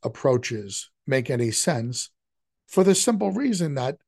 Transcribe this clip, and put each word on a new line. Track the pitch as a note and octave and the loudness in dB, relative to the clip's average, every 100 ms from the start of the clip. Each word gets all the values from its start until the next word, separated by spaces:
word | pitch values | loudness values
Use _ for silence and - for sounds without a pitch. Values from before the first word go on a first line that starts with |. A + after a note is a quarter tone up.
approaches | A#2+ - C#3 B2 - A2 G2+ - - _ - | -6 0 2 2 0 -8 -8 -12 -14 _ -2
make | C3 B2 | -2 0
any | B2 A#2 | 0 0
sense | G#2+ - C3+ A#2 B2 - _ _ _ _ _ _ | 0 0 0 -2 -6 -10 _ _ _ _ _ _
for | - | 2
the | F#3+ | 4
simple | F#3 - G#3+ G3+ | 4 4 2 0
reason | F#3+ C#4 G3 E3 C#3 | 0 0 0 -2 -2
that | B2+ C#3+ | -4 -6